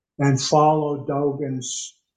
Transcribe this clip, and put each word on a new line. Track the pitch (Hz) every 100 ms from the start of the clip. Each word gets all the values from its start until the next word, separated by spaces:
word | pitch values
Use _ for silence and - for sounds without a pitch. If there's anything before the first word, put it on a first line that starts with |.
| _ -
and | 139 131
follow | - 156 151 156 151 143 147
Dogen's | 139 147 135 139 131 123 - - _ _